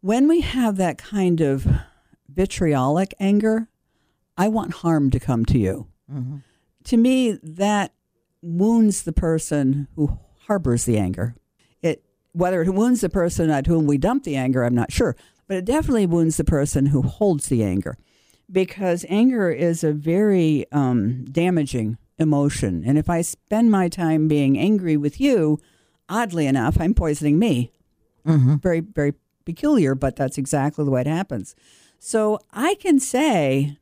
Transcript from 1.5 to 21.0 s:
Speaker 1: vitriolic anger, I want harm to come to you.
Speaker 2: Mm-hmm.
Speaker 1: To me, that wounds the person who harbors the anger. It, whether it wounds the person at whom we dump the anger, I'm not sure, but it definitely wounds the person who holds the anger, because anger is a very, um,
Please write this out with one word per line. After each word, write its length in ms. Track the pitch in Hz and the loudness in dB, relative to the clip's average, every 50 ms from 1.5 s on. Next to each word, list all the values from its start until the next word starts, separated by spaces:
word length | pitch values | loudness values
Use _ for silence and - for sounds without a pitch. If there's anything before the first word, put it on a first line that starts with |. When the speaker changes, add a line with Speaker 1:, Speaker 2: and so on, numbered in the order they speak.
| 135 135 - - - - - - _ _ _ _ _ _ _ _ | 0 0 0 0 0 0 -2 -8 _ _ _ _ _ _ _ _
Speaker 1:
vitriolic 840 | 139 180 185 196 - - 202 165 147 135 127 131 147 170 190 190 - _ | -4 -2 -2 -2 -2 -2 0 0 2 2 0 0 0 0 -2 -2 -4 _
anger, 500 | 196 190 202 208 202 220 220 220 226 - _ _ _ _ _ _ _ _ _ _ _ _ _ | 0 2 2 2 2 2 0 0 -2 -6 _ _ _ _ _ _ _ _ _ _ _ _ _
I 120 | - 180 214 | -2 0 0
want 260 | 220 226 196 165 160 | 0 -2 -4 -6 -10
harm 360 | - - 170 165 156 143 135 | -4 -2 0 0 2 2 2
to 80 | 127 131 | 0 0
come 240 | - - 131 113 113 | -2 -2 -2 -2 0
to 120 | - - 131 | 2 2 2
you. 300 | 104 95 95 - - - _ _ _ _ 135 | 2 0 -2 -6 -10 -18 _ _ _ _ -12
Speaker 2:
Mm-hmm. 240 | 147 123 127 147 139 135 _ _ _ _ _ _ _ _ | -10 -10 -10 -12 -14 -16 _ _ _ _ _ _ _ _
Speaker 1:
To 120 | - - | 0 2
me, 420 | 226 226 254 262 262 254 240 208 - - | 4 4 4 4 2 2 0 -2 -4 -8
that 500 | 156 156 170 196 202 208 208 196 - _ _ _ _ _ _ _ _ _ _ - | -18 -6 -2 0 0 0 0 -2 -4 _ _ _ _ _ _ _ _ _ _ -10
wounds 600 | 170 165 170 190 220 233 233 226 214 190 - - | -6 -2 0 2 4 4 4 4 4 2 0 -4
the 100 | - 160 | -4 -2
person 760 | - - 165 165 160 156 - 156 147 143 131 135 143 143 - - | -2 0 0 0 -2 -2 -2 -2 0 2 0 0 0 -4 -8 -4
who 220 | - 151 147 - - - _ _ _ _ | -4 -2 -2 -2 -6 -10 _ _ _ _
harbors 380 | _ 208 196 160 139 120 120 - | _ -4 -2 0 0 0 0 0
the 140 | - 117 107 | 0 0 0
anger. 360 | 101 92 95 - 98 120 117 - _ _ _ _ _ _ _ _ - | 0 -2 -4 -4 -6 -8 -8 -12 _ _ _ _ _ _ _ _ -4
It, 220 | 170 156 - _ _ _ _ _ _ _ | -4 -4 -4 _ _ _ _ _ _ _
whether 300 | 170 180 180 185 180 160 | -2 -2 0 0 0 0
it 100 | 180 190 | 0 0
wounds 280 | 190 220 247 247 220 | 2 2 2 2 2
the 80 | - 175 | 0 -2
person 420 | - - 170 175 - - 175 160 | 0 0 -2 0 0 0 0 0
at 160 | 156 139 135 | 0 0 0
whom 200 | 160 170 165 156 | 0 2 2 2
we 120 | 143 147 139 | 2 0 2
dump 260 | 131 190 240 277 269 | 2 0 0 0 -2
the 120 | - 147 | -4 -4
anger, 260 | 135 131 127 131 127 120 | -2 -2 0 0 0 0
I'm 100 | 120 123 | 2 2
not 180 | 120 117 - - | 0 0 0 0
sure, 240 | - 240 180 120 - - _ _ _ _ _ | 0 0 0 -2 -6 -10 _ _ _ _ _
but 80 | 196 | -6
it 80 | 185 180 | -6 -4
definitely 420 | 196 254 311 320 349 277 226 208 | -2 -2 -2 0 0 0 2 2
wounds 300 | 180 165 170 165 160 156 | 2 2 2 2 0 0
the 80 | - 156 | -2 0
person 420 | - 165 147 139 147 - 151 135 | 0 0 0 0 0 0 0 0
who 160 | 143 143 139 127 | 2 2 0 0
holds 460 | 127 - - 214 202 175 143 - - | -2 -2 0 0 0 0 0 -2 -2
the 160 | 139 117 110 | -2 0 0
anger, 340 | 101 90 95 92 - - - _ _ _ _ _ _ _ _ _ _ | 0 -2 -2 -4 -6 -10 -14 _ _ _ _ _ _ _ _ _ _
because 540 | 185 190 190 - - - 202 185 170 180 - - | -2 -2 -2 -2 -4 -6 -2 -2 -2 -2 -4 -4
anger 420 | 180 208 233 262 262 233 202 175 | 0 2 2 2 2 2 0 -2
is 340 | 156 117 170 170 170 165 - | 0 0 0 -2 -2 0 -2
a 80 | 156 151 | -2 -2
very, 760 | 151 147 160 170 185 214 214 202 185 170 156 156 143 110 - - | -2 -2 -2 0 0 2 2 2 2 2 2 2 0 -2 -2 -2
um, 520 | 147 139 127 127 120 | 0 0 2 2 0